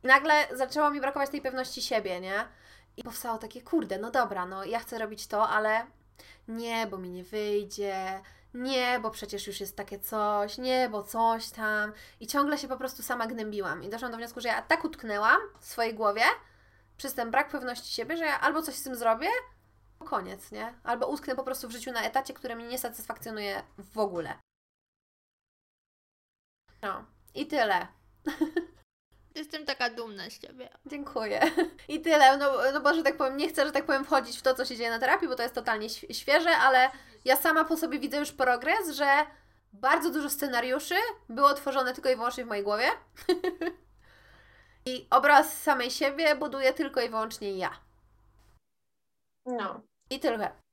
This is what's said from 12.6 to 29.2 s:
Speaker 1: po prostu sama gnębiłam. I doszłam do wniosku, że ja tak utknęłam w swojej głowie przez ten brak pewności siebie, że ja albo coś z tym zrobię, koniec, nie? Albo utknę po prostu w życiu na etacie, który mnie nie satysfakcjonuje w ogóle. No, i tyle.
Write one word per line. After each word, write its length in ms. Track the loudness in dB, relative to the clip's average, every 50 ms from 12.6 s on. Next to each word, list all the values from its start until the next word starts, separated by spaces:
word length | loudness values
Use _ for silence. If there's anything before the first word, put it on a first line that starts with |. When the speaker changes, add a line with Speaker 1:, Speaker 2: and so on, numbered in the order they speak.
| -4 -6
Speaker 1:
po 80 | -6
prostu 260 | -6 -6 -8 -8 -8
sama 240 | -6 -6 -4 -4 -2
gnębiłam. 560 | -4 -4 -6 -6 -6 -6 -6 -4 -4 -6 -6
I 60 | -6 -8
doszłam 220 | -8 -6 -6 -8
do 60 | -8 -8
wniosku, 220 | -12 -12 -12 -6
że 80 | -4 -2
ja 140 | -2 -2
tak 220 | 2 0 0 0 0
utknęłam 540 | -6 -8 -8 -8 -4 -2 2 4 4 4 4 2 -2 -16 -20
w 60 | -20
swojej 280 | -14 -4 -2 -2 -2 -2
głowie 280 | 0 0 0 2 4 2 2 2 0 -8 -20 _ _ _ _ _ _ _ _ _
przez 180 | -12 -10 -8 -4
ten 160 | -4 -4 2
brak 180 | 2 2 2 0
pewności 460 | -4 -6 -6 -6 -8 -8 -10 -8 -6
siebie, 220 | -6 -4 -4 -4
że 80 | -2 0
ja 160 | -2 0 2
albo 220 | 2 2 2 0
coś 120 | -4 -4 -8
z 80 | -8
tym 120 | -8 -8 -8
zrobię, 320 | 0 2 2 2 2 2 0 -2 -2 -4 -8 -20 _ _ _ _ _ _ _ _ _ -8
koniec, 480 | -4 -4 -4 -4 -6 -12 -14 -14 -14
nie? 220 | -10 -10 -10 -10 -10 -10 _
Albo 220 | -4 -4 -2 -2
utknę 300 | -4 -4 -6 -4 -6 -4
po 80 | -4 -4
prostu 240 | -6 -6 -8 -8 -12
w 40 |
życiu 200 | -12 -10 -10 -6
na 100 | -4 -4
etacie, 320 | -4 0 -2 -2 -2 -2 -12
który 220 | -10 -10 -10 -10
mnie 120 | -10 -8 -8
nie 100 | -8 -6
satysfakcjonuje 840 | -6 -8 -10 -10 -10 -10 -10 -10 -8 -10 -8 -6 -4 -4 -6 -6 -8 -12 _ -20
w 200 | -20 -12 -2 -2
ogóle. 360 | -2 -2 -2 -6 -6 -6 -10 -14 _ _ _ _ _ _ _ _ _ _ _ _ _ _ _ _ _ _ _ _ _ _ _ _ _ _ _ _ _ _ _ _ _ _ _ _ _ _ _ _ _ _ _ _ _ _ _ _
No, 220 | -10 -8 -8 -10 -12 _ _ _ _ -14 _
i 120 | -8 -6
tyle. 400 | -2 2 2 2 4 2 0 0 -4 -12 _ _ _ _ _ _ -8 -2 -2 -2 0 0 -4 -4 -4 -16 -20 _ _ _ _ _ _ _ _